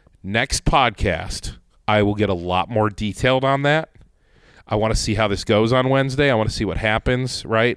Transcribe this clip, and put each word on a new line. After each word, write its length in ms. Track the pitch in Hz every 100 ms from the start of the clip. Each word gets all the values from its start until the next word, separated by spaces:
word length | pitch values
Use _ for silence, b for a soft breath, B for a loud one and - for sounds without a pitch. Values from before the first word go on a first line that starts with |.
| b b
Next 420 | 92 107 131 - -
podcast, 920 | 156 123 104 104 80 92 - - - _ _ -
I 160 | 107
will 100 | 104
get 160 | 104 104
a 60 | 92
lot 340 | 87 90 80
more 220 | 110 107
detailed 520 | 95 107 95 131 131
on 200 | 135 139
that. 260 | 143 151 160 - - _ b b b b b
I 80 | 110
wanna 200 | 110 113
see 200 | - 107
how 120 | 107
this 160 | 98
goes 300 | - 107 113
on 160 | 127 127
Wednesday. 400 | 135 135 131 143
I 60 | 117
wanna 160 | 107
see 120 | -
what 140 | 104 80
happens, 680 | 110 110 - 127 127 -
right? 320 | - 110 117